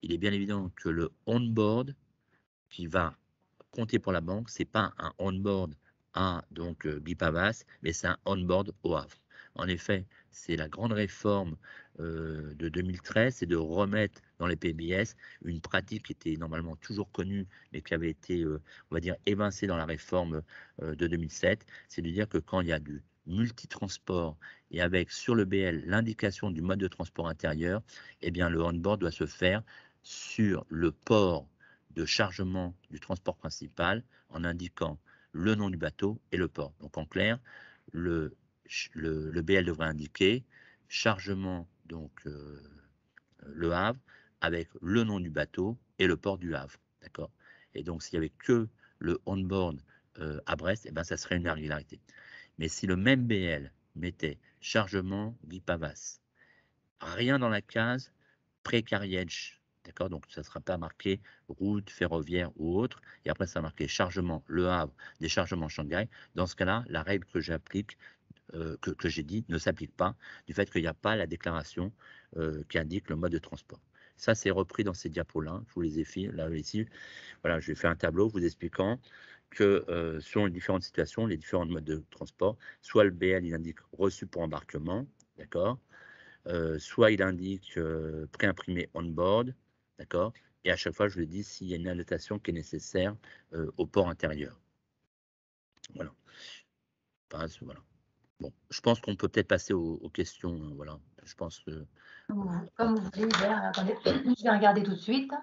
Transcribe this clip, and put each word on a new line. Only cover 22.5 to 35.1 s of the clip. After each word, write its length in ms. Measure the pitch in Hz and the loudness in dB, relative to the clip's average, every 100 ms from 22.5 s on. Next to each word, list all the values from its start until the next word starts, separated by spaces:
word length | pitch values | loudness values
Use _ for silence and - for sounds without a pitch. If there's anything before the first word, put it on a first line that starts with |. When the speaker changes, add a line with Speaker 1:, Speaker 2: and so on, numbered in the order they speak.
| 92 | 0
Speaker 1:
il 80 | 87 | 2
y 40 | |
a 60 | 78 | 0
du 240 | 73 73 - _ - | -2 -10 -12 _ -4
multitransport 1120 | 90 117 117 - - 98 - - 92 82 78 - - _ | 0 0 -2 -14 -8 -6 -8 -2 0 0 -4 -16 -20 _
et 100 | 82 | 0
avec 300 | 87 90 87 | 4 4 2
sur 240 | - - | -2 2
le 100 | 117 | 4
B 100 | 98 | 6
L 280 | 98 95 80 - | 4 4 0 2
l'indication 640 | 101 113 110 104 95 107 | 2 2 0 -2 0 -2
du 120 | 82 | -2
mode 160 | 87 95 | 0 0
de 100 | 95 | 0
transport 400 | - 85 - 82 | -2 -10 -4 -4
intérieur, 540 | 80 85 76 82 98 113 - - - | -2 -2 0 0 0 -4 -18 -20 -6
eh 80 | - | -4
bien, 180 | 87 87 | 2 2
le 140 | 82 | 4
on-board 380 | 85 85 87 104 | 2 2 2 2
doit 100 | 90 | 0
se 160 | 80 76 | 0 -4
faire 360 | - 90 101 110 - - _ | 2 2 2 -2 -18 -20 _
sur 600 | - - - - 107 87 - | -18 -14 -10 0 2 2 -2
le 240 | 80 85 | 2 2
port 560 | 78 - 110 98 82 - _ - _ _ | 0 4 6 6 2 -4 _ -20 _ _
de 140 | - | -6
chargement 720 | 80 - 104 90 95 92 90 90 _ | -2 2 0 0 -2 -2 -4 -8 _
du 100 | 76 | -16
transport 360 | - 92 - 87 | -6 -6 -4 -6
principal 680 | - - - - 85 104 123 _ _ | -8 -10 -12 -2 0 0 -2 _ _
en 160 | 82 | -4
indiquant 540 | 85 85 87 - 82 76 _ | -2 -2 -6 -2 -4 -4 _